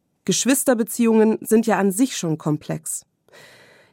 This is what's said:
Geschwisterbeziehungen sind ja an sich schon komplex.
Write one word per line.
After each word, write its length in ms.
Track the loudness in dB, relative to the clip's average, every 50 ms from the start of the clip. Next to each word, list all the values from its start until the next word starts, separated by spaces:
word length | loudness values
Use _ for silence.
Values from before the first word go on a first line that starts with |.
| _ _ _ _ -4
Geschwisterbeziehungen 1120 | -2 -2 0 0 0 0 0 2 0 0 0 -2 -6 -2 0 2 4 4 4 4 4 2 -2
sind 260 | -2 2 2 2 2
ja 120 | 2 0 2
an 120 | 2 0
sich 280 | 2 0 -2 -2 -2 -6
schon 180 | -4 -4 -4
komplex. 720 | -2 -2 -4 -4 -4 -4 -8 -10 -10 -8 -12 -12 -12 _ _ _ _ _ _ _ -20 -20 -20 -20 -20 -20 _ _ _ _ _